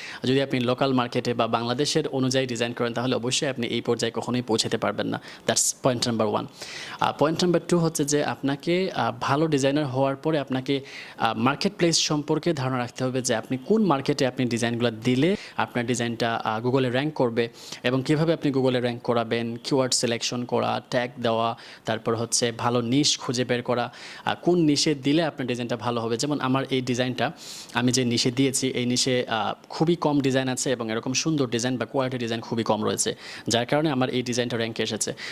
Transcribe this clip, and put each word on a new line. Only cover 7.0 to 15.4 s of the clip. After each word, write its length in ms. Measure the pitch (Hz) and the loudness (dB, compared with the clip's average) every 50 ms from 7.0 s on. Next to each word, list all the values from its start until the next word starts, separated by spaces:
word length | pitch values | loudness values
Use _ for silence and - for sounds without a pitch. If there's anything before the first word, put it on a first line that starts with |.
| - 117 - - 143 | 0 0 2 2 2
point 200 | 156 165 156 180 | 2 2 2 2
number 160 | 180 170 165 165 - | 2 2 2 2 2
two 100 | 175 175 | 2 4
হচ্ছে 280 | 165 160 160 - 147 | 4 2 2 0 0
যে 180 | 143 147 147 143 | 2 2 2 2
আপনাকে, 680 | 131 120 - - 135 139 139 - 170 175 180 190 180 | 0 -2 -2 -2 -2 -2 -2 -2 0 0 0 0 -2
আহ, 220 | - 143 123 113 117 120 | -2 0 -2 -2 -2 -2
ভালো 260 | 117 120 135 147 165 160 | 0 0 2 2 2 2
ডিজাইনার 380 | 151 135 135 135 139 151 151 | 2 2 2 4 2 2 0
হওয়ার 300 | 135 123 131 135 135 139 | 0 0 2 2 2 0
পরে 240 | 135 - 160 160 147 | -2 -2 -2 0 0
আপনাকে, 420 | 135 - 127 127 127 143 139 135 135 - - - - - - - | -2 -2 -4 -4 -2 0 -2 -2 -2 -8 -16 -16 -16 -14 -6 0
আহ, 160 | - 113 110 113 | 0 0 2 2
মার্কেট 360 | 113 131 143 - - 196 196 - | 2 2 2 2 -2 -4 0 2
প্লেস 200 | 175 170 160 - | 2 2 2 2
সম্পর্কে 560 | - - 156 147 143 - 156 151 - 175 165 | 2 0 0 -2 0 0 -2 0 0 0 0
ধারণা 240 | 135 131 131 131 123 | 0 0 -2 0 -2
রাখতে 260 | 123 117 - - 131 | -2 -4 -4 -4 -2
হবে 180 | 127 123 131 | -2 0 0
যে 140 | 120 127 117 | 0 0 0
আপনি 220 | 110 - - 131 127 - | 0 0 -2 -6 -4 0
কোন 200 | - 208 226 214 | 0 2 4 4
মার্কেটে 420 | 180 143 135 135 - 143 - 139 123 | 4 4 2 2 0 0 2 2 0
আপনি 180 | 123 - 127 | 2 0 0
ডিজাইনগুলো 460 | 117 120 113 117 117 120 117 120 120 | 0 0 0 0 0 0 2 0 0
দিলে 440 | 113 110 117 127 127 127 147 175 202 - | 0 0 0 2 4 4 4 2 2 0